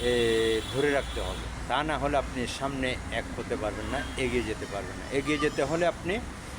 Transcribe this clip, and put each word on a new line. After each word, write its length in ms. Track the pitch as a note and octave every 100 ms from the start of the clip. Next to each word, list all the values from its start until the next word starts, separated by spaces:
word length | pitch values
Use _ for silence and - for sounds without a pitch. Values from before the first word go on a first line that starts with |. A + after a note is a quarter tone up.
এ, 600 | A#2+ B2 A#2 A2+ A2+ A2+ G#2+
ধরে 180 | B2 D3
রাখতে 300 | C#3 A#2+ A#2
হবে, 240 | F#2 F2+ - - -
তা 160 | B2+
না 140 | D#3 C#3+
হলে 200 | C#3+ C#3+
আপনি 300 | - C3+ A#2 -
সামনে 360 | C3+ C#3 C3 A#2+ -
এক 120 | A#2 A2+ -
হতে 180 | A2+ A#2+
পারবেন 300 | G#2+ G2+ G#2
না, 160 | C3 - -
এগিয়ে 260 | B2+ A#2+
যেতে 220 | G#2+ G#2+ G2+
পারবেন 280 | G2+ F#2 F#2+
না। 180 | - C3+
এগিয়ে 200 | C#3 D3+
যেতে 260 | D3 -
হলে 240 | C#3 E3 E3+
আপনি 320 | - E3+ A3 - - -